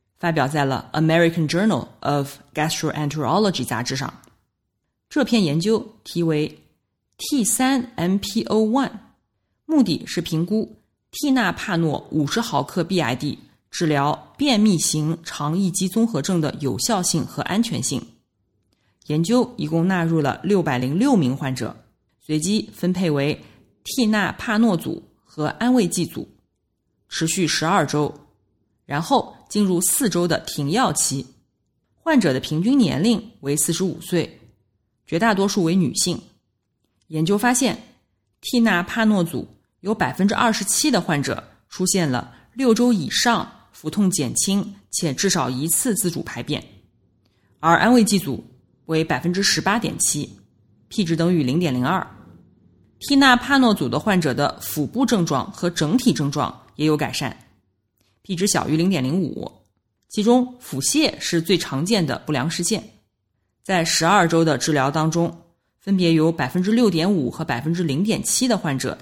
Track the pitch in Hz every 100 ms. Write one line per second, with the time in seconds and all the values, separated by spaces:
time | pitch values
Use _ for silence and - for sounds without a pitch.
0 | _ _ 175 160 135 151 139 131 - 156
1 | 160 165 170 170 151 170 214 147 - -
2 | - 143 139 - _ - 156 - 156 -
3 | 147 147 127 175 208 160 120 113 123 131
4 | - - _ _ _ _ _ _ _ _
5 | _ 302 240 233 175 151 196 220 - _
6 | - 175 165 151 151 - _ _ _ _
7 | _ _ - 285 190 - 262 269 - -
8 | 170 196 - 226 - 220 220 254 240 -
9 | - _ _ _ _ _ - 311 202 143
10 | - - 165 160 175 214 - - _ _
11 | _ - 294 262 196 - - 170 165 135
12 | - - 147 - 226 143 139 - 165 185
13 | 123 131 147 - - _ _ - 165 143
14 | 143 151 - - 285 220 214 175 - 156
15 | 151 165 - - 147 175 190 - 180 226
16 | 226 147 147 180 151 - 139 110 - 208
17 | 175 165 - - - 196 226 147 - 135
18 | - _ _ _ _ _ _ _ _ _
19 | - 151 170 247 247 - 147 165 175 190
20 | 165 165 139 - 180 202 156 123 127 160
21 | 269 233 127 139 139 127 110 - _ _
22 | _ _ - 156 175 214 - - 180 180
23 | 180 143 139 - - - _ _ - -
24 | 220 214 185 - - 214 233 170 - -
25 | - _ _ - 151 - 240 254 175 180
26 | 170 - - _ _ _ _ _ _ _
27 | _ - 160 190 156 - 160 196 147 151
28 | 143 - _ _ _ _ _ _ - 143
29 | 170 262 - - _ 208 196 175 - -
30 | 240 175 175 160 - - 143 202 220 151
31 | - 135 - _ _ _ _ _ _ _
32 | 330 294 170 127 - 151 202 277 180 135
33 | 208 226 - _ 139 147 - 165 185 -
34 | - 175 - - - _ _ _ _ _
35 | _ 165 226 196 196 208 165 190 151 -
36 | 180 160 - _ _ _ _ _ _ _
37 | _ 156 165 202 247 247 247 - - _
38 | _ _ _ _ - 247 226 180 180 233
39 | 220 202 170 123 - _ _ _ 185 226
40 | 139 127 196 - 190 - 190 - 311 220
41 | 170 147 135 - - _ _ - 185 190
42 | 156 123 - - _ 233 262 220 247 214
43 | 147 - 247 202 - - _ - 156 196
44 | 190 156 123 120 - 196 - - _ -
45 | 165 131 196 175 123 127 160 - 262 185
46 | 175 160 165 117 120 147 - - _ _
47 | _ _ _ _ _ _ 160 170 220 247
48 | 208 202 160 120 - - _ _ - 160
49 | 160 127 165 185 202 - 190 226 - -
50 | - 147 - - _ _ _ _ _ -
51 | 170 165 170 175 127 147 165 127 127 185
52 | - - - - _ _ _ _ _ _
53 | - 277 277 240 - 277 247 196 131 127
54 | 220 185 160 135 143 - - 151 139 233
55 | 269 220 165 139 - - 180 175 151 240
56 | 233 156 147 147 101 - _ - 151 151
57 | 139 120 135 - _ _ _ _ _ _
58 | _ _ - 175 202 143 - 156 180 170
59 | 127 180 175 - - - _ _ _ _
60 | _ - 208 254 247 - - 135 - 294
61 | 302 - - 170 165 175 - 135 175 220
62 | 156 - - 143 156 165 175 214 - _
63 | _ _ _ _ _ _ - 185 165 -
64 | 160 202 170 165 160 131 - 151 135 156
65 | 160 170 170 - _ _ _ _ - 190
66 | 170 160 160 165 127 180 180 226 226 165
67 | 175 196 123 - 156 123 147 170 165 135
68 | 208 175 - - 254 208 165 131 127 -